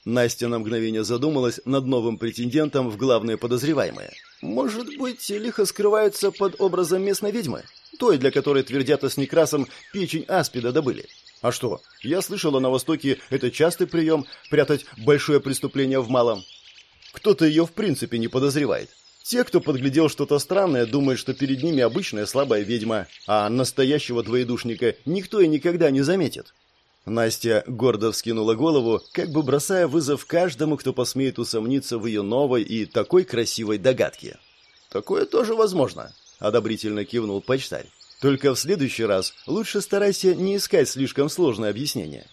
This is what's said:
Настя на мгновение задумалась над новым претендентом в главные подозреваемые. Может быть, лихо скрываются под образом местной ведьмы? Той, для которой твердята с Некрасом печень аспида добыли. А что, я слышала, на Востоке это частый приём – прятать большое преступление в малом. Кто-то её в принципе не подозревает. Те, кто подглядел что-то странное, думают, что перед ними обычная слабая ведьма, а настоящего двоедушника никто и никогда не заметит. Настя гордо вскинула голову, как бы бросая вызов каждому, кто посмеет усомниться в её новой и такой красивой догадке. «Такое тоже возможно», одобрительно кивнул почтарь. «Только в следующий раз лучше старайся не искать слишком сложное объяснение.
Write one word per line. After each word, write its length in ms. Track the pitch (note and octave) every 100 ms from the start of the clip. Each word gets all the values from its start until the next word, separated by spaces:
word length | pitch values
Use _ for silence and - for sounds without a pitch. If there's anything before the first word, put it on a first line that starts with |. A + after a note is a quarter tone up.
| -
Настя 420 | B2 A#2+ - A#2+
на 100 | A#2
мгновение 440 | G#2+ A#2 A2+ A2
задумалась 580 | G#2+ A#2+ D3 D3 B2 -
над 220 | A#2+ C3+ C3
новым 320 | B2+ A2+ A2
претендентом 720 | A#2 - A#2+ C#3 D3+ C#3+ B2+
в 60 | G#2
главные 420 | C3 A#2 A2+ A2
подозреваемые. 720 | A#2+ B2 C#3+ D3 F#2 G#1+ G1+ - - _
Может 540 | D#2 A3+ C4+ G#3+ B3 D4
быть, 300 | B3+ A#3+ -
лихо 340 | G#3 A#3 A3
скрываются 680 | F#3+ - G#3 G#3+ G#3+ G3+ G3+
под 300 | - G3 -
образом 420 | F#3+ F3 E3+ F#3
местной 300 | G3 G3 G#3
ведьмы? 320 | A3+ E3+ E2 - - - -
Той, 200 | A#3+ D#3
для 120 | C3
которой 320 | C#3+ C#3 C#3
твердята 460 | C3 C3+ C3 C#3+ C3+
с 80 | -
Некрасом 500 | C3+ E3+ D#3 D3 B2+ - -
печень 320 | G3 F3+ D#3+
аспида 480 | - F3+ C#3+ - A#2
добыли. 340 | C3 C3+ F#2+ - - - _
А 120 | A#2
что, 280 | A#2+ A#2+ F#2+ _ -
я 180 | A2+ F3
слышала, 400 | F3+ G3 D#3+ C3
на 100 | C3
Востоке 480 | B2+ - D#3+ C#3 C3 -
это 200 | C3 B2+
частый 360 | - D#3+ F3 E3+
приём – 400 | E3 D#3+ D#3+ C3+ - -
прятать 340 | D3 C#3+ D3 - -
большое 420 | A2+ D3 - C#3+
преступление 600 | C#3 C3+ C#3 C#3 C3+ C3+
в 100 | A#2
малом. 320 | B2+ A#2+ G#2 - - - - _ _ -
Кто-то 340 | - G#3+ G3 D#3+
её 180 | D3+
в 80 | E3
принципе 460 | - G#3+ C3 A#2 A#2
не 100 | A2+
подозревает. 640 | B2+ C#3+ C#3 C3+ D#2 - _ _ _
Те, 220 | - A#3+
кто 160 | B3 F3
подглядел 500 | C#3+ C3+ C3+ C3+ D#3
что-то 280 | - C#3+ D3
странное, 460 | - F#3 F#3 C3
думают, 340 | A2+ C#3 C#3 B2
что 140 | -
перед 300 | B2+ C#3 C3+
ними 180 | D#3 D3
обычная 460 | A#2 C3+ G3 G#2 G#2
слабая 360 | C3 C#3 G#2+
ведьма, 440 | G2+ A#2+ G#2+ A2 F2+ - -
а 220 | G#2+ G#2
настоящего 720 | A#2+ B2+ - C3+ D3 - A#2+
двоедушника 720 | A2 B2 A#2+ A#2+ A#2+ G#2+ A#2+ - -
никто 340 | F#3 F#3 G#3+
и 80 | E3+
никогда 420 | D3+ E3+ F3 D#3+
не 120 | C3+
заметит. 500 | C#3 F#3+ C#3+ - - _ _ _ _ _ -
Настя 580 | A2+ A2+ A2 A#2 A2 -
гордо 460 | A#2+ B2 G#2+ A2
вскинула 420 | G#2 A2+ A2+ A2
голову, 480 | A2 D#3 D3 A#2 G#2+ -
как 180 | - F3
бы 120 | D3
бросая 440 | C#3 C#3+ - F#3+ E3+
вызов 380 | D#3 C#3 C#3+
каждому, 540 | - E3 F3+ B2+ D#3 C#3+
кто 160 | C3
посмеет 440 | B2+ A#2+ C3 C3+ B2
усомниться 600 | A#2 A2+ A2 C#3 C3+ A#2
в 80 | A2
её 160 | G#2+
новой 400 | G2+ A#2+ C#3+ B2
и 240 | - A2+ G#2
такой 380 | A#2 G2+ F3+
красивой 520 | F3+ A#2 A2+ - G#2+ G#2+
догадке. 600 | A2 B2 E2+ - G#1 G1+ _ _ _ _ _
«Такое 360 | F#2+ - G3 -
тоже 280 | - A3+
возможно», 600 | A3+ A3 F3+ B2 D#2+ A#1 _ _ _
одобрительно 640 | G#2 A2+ A2 G#2+ G#2+ G#2
кивнул 380 | G2+ A#2+ G#2+ G2
почтарь. 440 | - C3+ C3 B1 - _ - -
«Только 320 | C#3 C3+ C#3
в 40 | B2
следующий 460 | D3 G3 C3+ -
раз 300 | A2+ F#2+ F#2+ - -
лучше 360 | F3 A3+ G#3
старайся 520 | F#3+ G3+ G3+ F#3+ F#3
не 220 | D#3 F#3 G3
искать 320 | - F#3 C3+
слишком 400 | C3 C3+ - D3
сложное 400 | - E3 G#2+ G#2+
объяснение. 580 | G2+ D3 B2 E2 C2 G1+